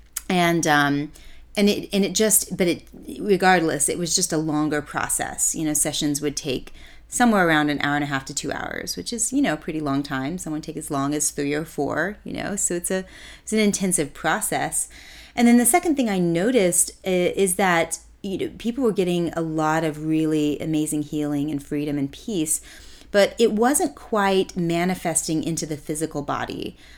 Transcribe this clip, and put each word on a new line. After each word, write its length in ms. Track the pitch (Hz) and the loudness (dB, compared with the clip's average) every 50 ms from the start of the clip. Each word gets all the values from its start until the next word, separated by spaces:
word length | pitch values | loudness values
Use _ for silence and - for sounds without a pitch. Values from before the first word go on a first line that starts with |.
| - - - - - - | -18 -12 -12 -10 -4 0
And, 360 | 190 180 170 170 170 170 160 | 2 4 4 4 4 2 4
um, 460 | 160 147 147 143 139 143 143 147 156 - - - - - - - - - 214 | 4 4 4 4 4 2 0 -2 -6 -10 -16 -20 -20 -20 -20 -18 -8 -2 2
and 120 | 202 208 | 4 4
it, 180 | 202 - - - | 4 2 -2 -2
and 140 | - 196 202 | 0 0 0
it 100 | 165 180 | 2 2
just, 400 | - 220 214 202 - - - 185 | 2 2 4 4 2 0 0 -2
but 140 | - 190 175 | 0 2 2
it, 180 | 160 - - - - - - - - - | 0 -2 -4 -16 -20 -18 -16 -14 -12 -4
regardless, 720 | 180 208 196 175 190 185 185 180 165 160 - - - - | 0 2 2 4 6 6 6 6 4 2 0 0 0 0
it 80 | - | 0
was 180 | - 175 160 - | -2 -2 -2 0
just 160 | - 180 - | 0 0 0
a 60 | 170 | 0
longer 460 | 156 156 156 151 151 156 151 147 147 143 | 0 0 0 0 0 0 0 0 -2 -4
process. 720 | - - 180 - - - - - - - - - - - | -4 -4 -4 -2 -2 -2 -2 -4 -4 -4 -2 -2 -2 -2
You 100 | 165 160 | -2 -2
know, 80 | 151 151 | -2 0
sessions 480 | - - 156 143 - 156 147 143 143 | 0 0 -2 -2 -2 0 0 0 0
would 160 | 151 147 139 | -2 -4 -4
take 380 | - - 151 127 - - - - - - - - - - - | -4 -4 -4 -4 -4 -6 -10 -16 -18 -20 -20 -20 -20 -16 -6
somewhere 400 | - - 247 233 214 196 180 165 | 0 2 4 4 6 4 4 4
around 220 | 160 151 147 147 | 4 4 2 2
an 100 | 147 135 | 0 0
hour 140 | - 143 143 | -2 -2 0
and 100 | 147 151 | 0 -2
a 40 | 143 | -2
half 180 | 143 131 - | -4 -4 -6
to 80 | - 143 | -6 -8
two 180 | - - 147 - | -6 -6 -6 -6
hours, 420 | - - - 50 50 - 180 - | -6 -6 -8 -8 -8 -8 -8 -8
which 160 | 180 180 - | -8 -8 -8
is, 220 | 240 226 - - 254 | -6 -4 -4 -2 0
you 80 | 285 | 0
know, 140 | 277 185 156 | 2 2 0
a 20 | |
pretty 240 | 156 - - 156 156 | -2 -4 -6 -6 -4
long 220 | 151 143 135 139 139 | -2 -2 0 -2 -2
time. 340 | - 143 131 131 143 175 | -2 -4 -4 -4 -4 -6
Some 160 | 180 - 160 151 | -6 -6 -6 -6
would 100 | 156 156 | -6 -6
take 140 | - 156 | -8 -10
as 140 | 156 156 - | -10 -8 -4
long 240 | 156 139 139 143 147 | -4 -2 -2 0 0
as 160 | 151 143 - | 0 -2 -2
three 240 | - - 143 143 147 | -2 -2 -2 -2 -2
or 100 | 151 160 | -2 -4
four, 540 | 160 - - 143 - - 147 160 196 208 - - | -6 -4 -4 -4 -2 -2 -2 -2 -4 -4 -8 -12
you 100 | - - | -10 -8
know, 220 | - - - 196 | -6 -6 -6 -4
so 180 | 202 - - 180 | -4 -4 -2 -4
it's 160 | 175 175 - | -4 -4 -4
a, 160 | 190 190 190 185 - - - - - - - | -4 -4 -4 -8 -14 -20 -20 -20 -20 -16 -8
it's 120 | - 214 | -2 0
an 40 | 220 | 2
intensive 540 | 214 208 185 - 190 190 170 - 151 139 - | 2 2 2 2 0 0 0 0 -2 -2 -4
process. 800 | - - 156 170 214 202 - 156 131 139 156 - - - - - - - - - - - - - | -4 -2 -2 -2 0 -2 -2 -2 -2 -4 -2 -4 -4 -6 -6 -8 -20 -20 -20 -20 -20 -20 -8 0
And 140 | - 240 233 | 4 6 8
then 80 | 240 | 8
the 80 | 240 240 | 6 6
second 320 | - - 349 349 359 285 | 6 4 4 4 4 2
thing 140 | 277 247 220 | 2 2 2
I 80 | 196 185 | 2 2
noticed 720 | 175 170 165 165 185 240 262 233 190 175 175 - - - - - - | 2 2 2 2 2 4 4 4 4 4 4 2 0 0 -2 -8 -2
i-, 260 | 185 185 180 175 170 - | 0 2 2 2 2 2
is 200 | - 196 185 180 | 2 0 0 2
that, 460 | - 202 185 175 165 165 - - - - - - - - | 2 2 2 4 2 2 0 -4 -10 -12 -14 -18 -12 -8
you 140 | 196 190 | -6 -6
know, 160 | - 131 - - 175 | -4 -4 -6 -8 -6
people 260 | - 226 233 285 262 | -6 -6 -2 0 0
were 80 | 226 190 | 0 2
getting 400 | 196 185 175 175 175 170 160 - | 2 2 2 2 0 0 0 -2
a 80 | 165 | -2
lot 420 | 165 160 156 160 156 156 156 160 165 | -2 -2 0 0 0 2 2 2 0
of 220 | 156 147 151 156 | -2 -2 -4 -2
really 540 | 156 156 156 160 156 156 156 151 147 147 - | 0 0 2 2 2 2 2 2 0 0 -2
amazing 420 | - 160 156 151 151 151 156 151 147 | -2 -2 0 0 0 -2 -2 -4 -4
healing 480 | 147 156 151 147 147 147 143 143 156 | -4 -4 -4 -2 -2 -2 -2 -2 -2
and 140 | 151 139 139 | -4 -6 -6
freedom 320 | - 151 147 147 151 147 | -4 -4 -4 -4 -2 -2
and 160 | 147 139 139 - | -2 -4 -4 -6
peace, 480 | - - - 220 170 156 156 - - - - - - - - - - - - - | -10 -8 -6 -2 -2 -2 -2 -2 -4 -6 -10 -20 -20 -20 -20 -20 -20 -10 -2 2
but 220 | 202 196 - - - | 4 4 4 4 4
it 140 | 233 214 214 | 2 4 4
wasn't 420 | 208 233 254 302 302 370 285 - | 4 2 2 2 2 0 -2 -4
quite 600 | - - - 226 208 196 196 190 190 185 - - | -6 -10 -4 0 2 2 4 4 2 2 0 -2
manifesting 840 | 185 170 165 165 170 175 185 185 - - 170 156 - - - 160 160 - | -2 -2 0 0 0 0 0 -2 -2 -2 -2 -2 -2 -2 -2 -2 -2 -2
into 220 | 160 165 156 165 | -2 -4 -4 -4
the 120 | 147 156 | -6 -6
physical 440 | 147 - - 156 151 160 156 - 147 | -8 -6 -6 -6 -4 -4 -4 -4 -4
body. 560 | 143 - 135 117 117 - - - - - - - - - - | -4 -4 -4 -4 -4 -6 -6 -8 -8 -10 -12 -14 -20 -20 -20